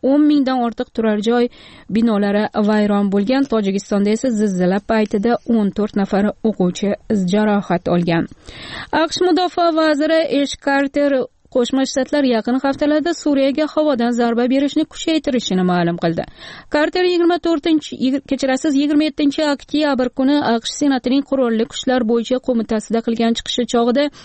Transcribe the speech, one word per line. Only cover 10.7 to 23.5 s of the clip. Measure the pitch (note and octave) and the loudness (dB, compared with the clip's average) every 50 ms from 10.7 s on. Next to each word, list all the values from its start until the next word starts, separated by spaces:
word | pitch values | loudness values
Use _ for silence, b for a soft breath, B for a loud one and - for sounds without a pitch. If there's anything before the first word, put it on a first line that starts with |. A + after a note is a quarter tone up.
| C#4 C#4 C#4 C#4 - C#4+ C#4+ C#4+ C#4 C4 A#3+ - _ _ _ _ - | 0 0 0 0 0 0 0 2 0 0 -2 -4 _ _ _ _ -2
Qo'shma | C4 A#3+ A#3+ - C4 C4+ | 0 0 0 0 0 -2
Shtatlar | C4 - C#4 C4 B3+ - D4 C#4+ | -2 -2 -4 -4 -2 0 0 2
yaqin | C4 A#3+ A3+ G#3+ - B3 C4 - | 2 2 0 0 0 -2 0 0
haftalarda | C#4 C#4 C4+ D4+ D4 D4+ D#4 C#4+ E4+ E4+ - - | -2 -2 0 0 0 0 0 0 -2 -4 -2 -2
Suriyaga | D4+ D4 C#4 C4+ C4+ C4+ C#4 D#4 D4 - | 0 0 2 2 0 0 0 -2 -2 -2
havodan | - D#4 D4+ C#4+ A#3 A#3 A#3+ A#3+ A#3 | 0 0 0 0 0 0 0 0 0
zarba | A#3+ A#3 A#3 A3 A#3+ B3+ B3+ | 0 0 0 0 0 0 2
berishni | C4+ C#4 C#4+ - D4+ D#4+ - - | 0 0 0 0 -2 -4 -4 -6
kuchaytirishini | - - - D#4+ D#4+ D4 - B3+ B3 - - G3 F#3 F3+ F3+ | -8 -4 -2 -2 -2 0 -2 -2 -2 -2 -2 0 0 0 2
ma'lum | F3+ F3 F3 E3+ E3+ E3+ - | 2 0 0 0 -2 -2 -2
qildi. | E3+ E3+ E3 - - B B B B B B B B - | -2 -2 -4 -6 -8 B B B B B B B B -2
Karter | D4 D4+ D#4+ - F4+ F4+ | 0 0 0 0 0 0
yigirma | F4+ F4+ F4 F4 E4 F4 E4+ - | 0 2 2 2 2 2 0 0
to'rtinchi, | E4+ E4 D#4 - F4 D#4+ D#4 - - - - - | -2 -2 0 0 0 0 0 0 -4 -6 -4 -2
yig-, | C4 C4 C#4 - - | -2 -2 -2 -4 -4
kechirasiz, | - C4 - C4 C4 C4 - D#4+ C#4+ C4+ | -4 -2 0 0 -2 0 0 0 2 2
yigirma | C#4+ D4 D#4 D4 D#4 D#4 | 2 2 2 2 0 0
yettinchi | C#4+ - D4+ C#4+ C#4 - D#4 D4+ C#4+ | 0 0 0 0 0 0 0 0 -2
oktyabr | C#4 - - - D4 D#4 D4 C#4 A#3 B3+ B3+ - - | -2 -4 -4 -2 -2 0 0 0 0 -2 -2 -2 0
kuni | C4+ C4 D4 D4 D4 - A#3 | 0 2 2 2 2 0 0
aqsh | A#3 A3+ - - - | -2 -2 -6 -6 -2
Senatining | C#4+ D4 C#4 B3+ - B3+ B3+ C#4 C#4 - | 0 0 0 0 0 0 0 0 0 0
Qurolli | - C4+ C4 A#3+ A3+ A3 A3+ - - | 0 0 0 0 0 0 -2 -4 -6
Kuchlar | - - - B3+ B3+ A#3+ G#3+ | -6 -4 -2 0 0 2 0
bo'yicha | A#3+ A#3 A3+ - B3+ B3+ - | 0 0 0 0 -2 -2 -2
qo'mitasiga | - B3+ A#3 A3 - A3+ G#3+ - - G#3 A3+ A#3 | -2 -2 -2 -2 -2 -2 -4 -4 -2 -2 -2 -2
qilgan | - A#3 A3 A#3 A3+ A#3 | -2 -2 0 0 0 0
chiqishi | - - - | -2 -4 -6